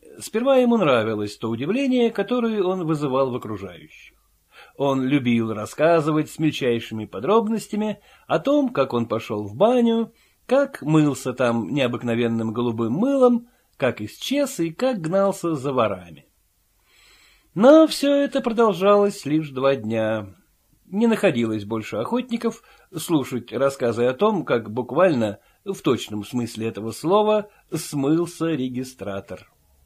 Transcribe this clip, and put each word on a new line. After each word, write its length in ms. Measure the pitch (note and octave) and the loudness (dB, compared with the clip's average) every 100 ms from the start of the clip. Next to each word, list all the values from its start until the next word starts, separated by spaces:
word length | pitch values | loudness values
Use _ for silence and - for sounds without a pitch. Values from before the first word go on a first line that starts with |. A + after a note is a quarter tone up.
| - - | -20 -18
Сперва 380 | - A3 B3+ C4 | -6 -4 2 4
ему 200 | A#3+ A#3 | 4 4
нравилось 600 | D#3+ A#2+ A2 G#2+ G#2 - | 4 4 2 -2 -4 -6
то 120 | A2+ | -4
удивление, 600 | A2+ C#3+ A#3+ C#4 B3+ A#3 | -4 -2 -2 0 2 2
которое 540 | A3+ G3 B3 A3+ G#3+ | 0 -2 0 0 0
он 220 | F3+ F#3 D#3+ | 0 0 -2
вызывал 440 | D#3 D3 B2+ C3+ | -2 0 0 0
в 40 | A#2+ | -2
окружающих. 800 | G#2+ G#2 F#2+ E2+ D2+ - - _ _ _ _ - - - | -6 -10 -10 -14 -20 -20 -20 _ _ _ _ -20 -20 -4
Он 280 | C#3 C3+ | 0 0
любил 500 | C3 C#3+ B2 A#2 A2 | 2 0 2 2 0
рассказывать 800 | G#2+ G#2+ - D#3 E3 D#3 D#3 D3 | -4 -8 0 2 4 2 0 -2
с 80 | - | -2
мельчайшими 640 | D#3 D3 C3 A#2 - A2 G#2+ | -2 0 0 0 -2 -10 -8
подробностями 960 | F#2+ C3+ A3+ G#3+ A3 - G#3 G#3+ G#3 _ _ - | -8 2 2 2 -4 -4 -4 -4 -6 _ _ -4
о 140 | D#3+ | -2
том, 300 | C4 D4 C4 | 2 2 2
как 240 | - C3 | 0 0
он 140 | A#2+ A#2 | 0 -2
пошёл 360 | A2+ - G#2+ | -4 -4 -6
в 120 | G2+ A2 | -6 0
баню, 580 | G#3+ B3+ A#3 A3+ A3+ _ _ _ - | 2 4 2 2 -2 _ _ _ -2
как 340 | C4 C4+ - | 0 0 -4
мылся 520 | C#3 D#3 D3 B2+ C3 | 2 4 4 0 -6
там 360 | B2 B2 A#2 F#2 | 0 0 0 -2
необыкновенным 840 | C#3+ B2 A#2+ A#2+ A#2 A#2 A2+ A2+ | 0 0 -2 -2 0 0 0 -2
голубым 420 | A2 A#2+ A2+ A2+ | -2 -2 -2 -2
мылом, 540 | C#3 C4 C#4 B3 A#3 - _ _ - | 0 0 4 4 4 -2 _ _ -4
как 260 | B2+ A#2 | -4 -2
исчез 580 | - - - C#4+ C#4 - | -10 -10 -4 -2 -2 -2
и 120 | E3 | -6
как 300 | D#3+ B3+ A3+ | -2 -2 -2
гнался 540 | D#3 F#3+ G3 F#3+ E3+ D#3 | -2 2 2 0 -4 -4
за 160 | C#3 | -2
ворами. 540 | B2+ G#2+ F#2 F2+ D2 _ _ _ _ _ _ _ _ _ _ _ _ _ | 0 0 -2 -12 -20 _ _ _ _ _ _ _ _ _ _ _ _ _
Но 320 | D#3+ A#3+ D#4 D#4 | 4 8 8 8
всё 300 | - C#4 C#4+ | 2 0 2
это 260 | C#4+ C#4 | 2 -2
продолжалось 840 | A#3+ A3+ A#3 E3+ G3 G#3 G3+ G3+ C#3 | -4 2 2 4 4 4 4 -2 -4
лишь 240 | D#3 D#3 | -2 -2
два 260 | C3 C3+ C3+ | 0 0 0
дня. 580 | G#2+ A2+ A2 A2 G2 - _ _ _ _ _ | -2 -2 -2 -2 -6 -16 _ _ _ _ _
Не 200 | G3 A#3 | 0 0
находилось 600 | G#3+ G3 A#2 A2+ A2 G2+ | 2 2 2 0 -2 -4
больше 320 | A2+ G#2+ - | -6 -6 -6
охотников 640 | - A#3+ B3+ A3+ A#3 A3+ _ - _ D#3+ | -4 -4 -4 -4 -6 -8 _ -20 _ -12
слушать 560 | D#3+ D#3+ B2 B2 - | 0 0 0 -6 -6
рассказы 540 | A2+ C3+ C3+ A#2+ A2+ B2 | -2 -2 0 -2 0 0
о 80 | |
том, 320 | C3 G#3+ G3+ C3+ | 2 0 0 0
как 260 | B2 G#2 | -2 -2
буквально, 680 | A2 A#2+ C3+ F#3 C3 G#2+ G2+ _ _ - | -6 -4 2 2 4 0 -4 _ _ -12
в 160 | F#3+ | -4
точном 420 | D#3+ A2+ - G#2 | 0 0 -2 -10
смысле 440 | G2+ B2 A2+ A2 A2+ | -8 -6 -6 -6 -8
этого 240 | G2+ A2 | -6 -10
слова, 580 | G#2 D#3 G3+ G#3+ G#3+ G#3 _ _ | -8 0 2 2 0 -2 _ _
смылся 760 | D#3 - D3 C#3 D#3+ E3+ - E3 | -10 -6 -4 0 0 -2 -4 -4
регистратор. 1040 | D3 C3 B2 C3 - G2 G2 - F#2 - _ _ _ | -2 -4 -6 -10 -10 -10 -10 -10 -16 -18 _ _ _